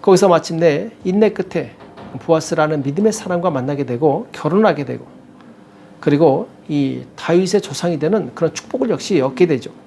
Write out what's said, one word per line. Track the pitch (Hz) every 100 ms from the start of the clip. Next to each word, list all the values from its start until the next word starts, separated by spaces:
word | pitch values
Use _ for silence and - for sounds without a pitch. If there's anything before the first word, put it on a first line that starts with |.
| -
거기서 | 185 190
마침내 | 170 - 165 170 147 220 -
인내 | 185 196 214
끝에 | 214 180 170 123 - - - - 127
보아스라는 | - 160 151 160 151 151
믿음의 | 135 151 214
사람과 | 208 - 175 175
만나게 | 143 127 143 131
되고 | 120 151 147 247
결혼하게 | - 156 185 214 143 131
되고 | 120 - - - - - - - - - -
그리고 | - 143 165 - 226 - -
이 | 147 135 127 127 -
다윗의 | - 170 185 208
조상이 | - 139 175 160
되는 | 151 214 233 -
그런 | 160
축복을 | - - 254 254
역시 | 165 - 180
얻게 | 131 135 175
되죠. | 131 - -